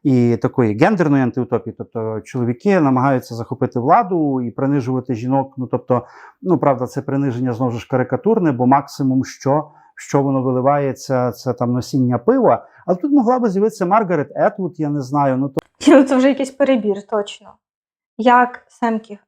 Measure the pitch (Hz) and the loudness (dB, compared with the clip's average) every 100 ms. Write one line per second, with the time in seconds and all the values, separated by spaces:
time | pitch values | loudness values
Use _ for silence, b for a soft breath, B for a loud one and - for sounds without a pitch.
0 | 147 127 120 117 120 - 113 107 185 202 | 0 2 2 2 -2 0 0 2 2 4
1 | 170 139 123 127 120 117 113 107 107 117 | 2 2 0 -2 -2 -4 -4 -14 -12 -8
2 | 110 110 - 131 120 120 202 190 143 127 | -6 -8 -8 -4 -4 -2 0 2 2 2
3 | 139 127 - 117 113 123 123 127 127 208 | 2 0 -4 -10 -10 -4 -4 -2 2 2
4 | 190 180 147 131 120 113 135 143 120 127 | 2 -2 -2 -2 -4 -4 -2 0 0 -4
5 | 123 113 123 135 135 - 127 123 - 139 | -4 -4 -2 -2 -2 -6 -6 -4 0 -2
6 | - B B B 185 147 147 123 123 139 | -2 B B B -2 2 2 0 -2 -8
7 | - 139 139 117 127 113 127 117 - 127 | -6 -2 -2 -2 -4 -2 -2 -4 -4 -2
8 | 127 127 208 226 165 120 127 139 143 - | -2 -2 0 2 0 2 2 2 0 -4
9 | 135 131 127 - 135 147 147 b b b | -2 0 -2 -4 -2 -2 -2 b b b
10 | - 143 139 135 131 127 131 143 139 127 | -4 0 0 0 0 0 2 2 0 -4
11 | - 127 123 - 131 120 120 123 - 135 | -4 -2 -2 -4 -6 -2 -2 -2 -2 0
12 | 123 123 - 262 196 117 b b b 185 | 0 0 2 2 4 2 b b b -4
13 | 294 285 226 254 233 185 214 220 180 214 | 2 2 2 2 0 0 -2 -2 0 0
14 | 185 165 139 - 185 202 180 - 151 147 | 2 -2 -2 0 0 0 -6 -4 -4 -4
15 | 127 143 139 127 139 - - - - 294 | -2 0 0 0 -4 -6 -10 -2 6 6
16 | 262 262 269 269 262 - 269 254 208 196 | 6 2 2 0 -4 -2 0 0 0 -4
17 | - 214 202 - 196 - _ _ _ _ | -4 -6 -6 -12 -20 -20 _ _ _ _
18 | _ - 233 247 247 - _ _ 240 220 | _ -2 4 4 4 -4 _ _ -4 -4
19 | 220 202 | -8 -20